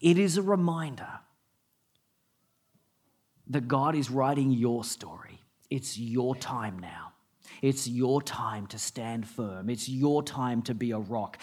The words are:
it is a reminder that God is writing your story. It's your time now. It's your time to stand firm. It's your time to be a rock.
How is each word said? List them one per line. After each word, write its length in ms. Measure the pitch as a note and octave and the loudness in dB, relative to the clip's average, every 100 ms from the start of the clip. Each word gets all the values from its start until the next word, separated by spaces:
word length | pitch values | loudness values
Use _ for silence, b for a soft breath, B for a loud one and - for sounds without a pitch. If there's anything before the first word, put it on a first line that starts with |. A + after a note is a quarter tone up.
it 160 | E3 F3 | 6 6
is 200 | G3 F3 | 6 2
a 40 | |
reminder 800 | G3 G3 E3+ E3 D#3 B2 - - - _ _ _ _ _ _ _ _ _ _ _ _ _ _ _ _ _ _ _ _ _ - | 2 4 2 0 -6 -8 -12 -14 -18 _ _ _ _ _ _ _ _ _ _ _ _ _ _ _ _ _ _ _ _ _ -4
that 180 | C3+ B2 | -2 2
God 260 | C#3 C#3+ D#3 | 2 2 2
is 140 | B2+ | 0
writing 420 | C3 C3 C#3+ C3+ | 2 2 4 4
your 320 | B2 A#2+ A#2+ | 4 4 2
story. 560 | A2 - - - - - _ _ _ | -2 -8 -10 -14 -18 -20 _ _ _
It's 280 | C3+ - G#2+ | -6 -6 -6
your 380 | A#2 B2 B2+ C3 | -2 0 0 -2
time 440 | - B2+ A2 F2+ | -4 -6 -6 -8
now. 340 | E2+ - - - _ _ B B | -12 -14 -16 -20 _ _ B B
It's 260 | C3+ C3+ A#2+ | 0 0 -2
your 340 | B2 B2+ C#3 | 0 2 2
time 460 | C#3 - A2+ G#2+ G2 | 0 -4 -4 -6 -8
to 120 | G#2+ | -8
stand 480 | - B2+ A2+ A#2 G#2+ | -8 -6 -6 -4 -6
firm. 420 | - G#2 F#2 G2+ | -6 -6 -4 -4
It's 200 | A#2 - | -4 -2
your 340 | C3 C#3+ D3 | 2 4 4
time 380 | D3 C3 B2 A#2+ | 0 -2 0 0
to 100 | A#2+ | 0
be 180 | A2+ A#2+ | -2 -2
a 60 | A2 | -2
rock. 400 | G2+ A#2 G2+ - | -2 -4 -4 -8